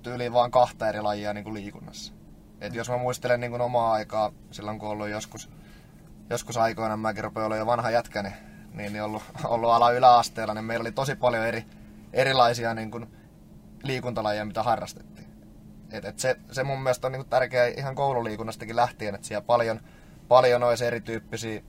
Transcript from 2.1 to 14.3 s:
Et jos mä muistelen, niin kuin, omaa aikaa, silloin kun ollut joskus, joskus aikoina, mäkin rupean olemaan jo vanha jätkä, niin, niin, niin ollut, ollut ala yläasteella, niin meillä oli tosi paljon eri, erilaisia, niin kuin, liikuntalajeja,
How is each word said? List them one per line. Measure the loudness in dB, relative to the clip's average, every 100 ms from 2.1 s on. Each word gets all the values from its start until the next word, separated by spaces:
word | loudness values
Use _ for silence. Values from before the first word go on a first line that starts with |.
| -18 -20 -20 -20 -14
Et | -10
jos | -8 -4
mä | -2
muistelen, | -2 -2 0 0
niin | 0
kuin, | -2
omaa | 0 2 2
aikaa, | 0 0 -2 -2 -4 -20
silloin | -12 -10 -8
kun | -6
ollut | -6 -6
joskus, | -6 -8 -16 -18 -20 -20 -20 -20 -20 -20 -20 -8
joskus | -8 -4 0
aikoina, | 0 0 -4 -2
mäkin | -4 -4
rupean | -6 -4 -2
olemaan | -2
jo | 0
vanha | 0 2
jätkä, | 0 0 -6
niin, | -6 -10 -18 -20 -16
niin, | -10 -8
niin | -6
ollut, | -6 -6 -10 -8
ollut | -2 2 4
ala | 6 6
yläasteella, | 8 8 8 6 -4 -4
niin | -4
meillä | -4 -4
oli | -2
tosi | -2 -2 2
paljon | 2 2 0
eri, | -2 -8 -20 -20 -20 -4
erilaisia, | 0 2 6 4 4 -2
niin | -4 -8
kuin, | -10 -14 -18 -20 -20 -20 -20 -20 -12
liikuntalajeja, | -6 -4 -4 -2 -2